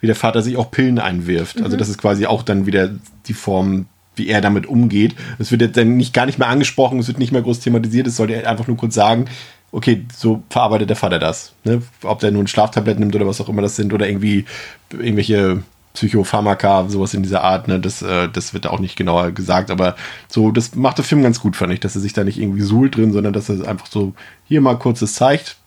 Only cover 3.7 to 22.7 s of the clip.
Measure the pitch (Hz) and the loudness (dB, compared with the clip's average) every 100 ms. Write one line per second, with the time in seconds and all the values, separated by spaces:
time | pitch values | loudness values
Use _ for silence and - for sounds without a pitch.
3.7 | 95 95 _ _ - - 107 101 101 - | -2 -4 _ _ -8 -2 0 2 0 2
4.7 | 120 120 101 107 - - - 117 120 117 | 2 2 4 2 0 -12 -8 -2 2 2
5.7 | - 113 123 120 - 127 135 127 131 135 | 4 4 4 2 2 0 0 0 2 0
6.7 | - 127 127 120 123 123 131 117 120 - | 2 2 2 -4 -2 0 0 0 -2 0
7.7 | 120 113 117 131 120 110 113 113 113 117 | 0 2 0 0 0 -2 -2 -4 -4 -2
8.7 | 117 117 110 104 117 123 - - - _ | -2 -2 2 4 4 0 -6 -18 -20 _
9.7 | 127 113 113 117 - 117 110 - - 117 | -4 0 0 -2 -2 0 0 -2 0 2
10.7 | 107 101 107 98 87 82 82 - _ 107 | 2 0 -2 0 0 0 -4 -10 _ -2
11.7 | 120 123 _ 95 107 107 104 101 - 107 | -2 -2 _ -6 -2 0 2 0 2 2
12.7 | - 107 101 104 101 98 104 110 107 101 | 2 0 0 0 0 -2 -2 -4 -2 -2
13.7 | - 104 104 101 101 104 101 98 - - | -2 -2 0 0 0 0 0 -2 -12 -16
14.7 | - _ - 117 104 101 107 95 92 90 | -20 _ -8 -2 0 2 2 2 0 -4
15.7 | _ _ - 107 110 95 107 104 98 101 | _ _ -4 0 0 0 0 0 2 4
16.7 | 98 92 101 95 98 95 95 90 92 - | 2 2 -2 -2 -2 -2 0 2 0 0
17.7 | 95 95 - 92 92 87 - - 95 - | -2 -2 -6 -4 0 0 -4 -8 -6 -6
18.7 | 92 92 - 90 87 87 90 92 90 95 | -4 -6 -4 0 0 0 -4 0 0 0
19.7 | 92 92 90 - - - - 110 113 117 | 0 0 -2 -14 -16 -6 2 2 2 -2
20.7 | - 131 - 135 147 131 117 107 90 90 | 0 -2 0 0 4 4 2 -2 -2 -2
21.7 | 90 101 98 101 - 101 101 107 98 101 | -2 -4 -4 -4 -2 -2 -2 -4 -2 0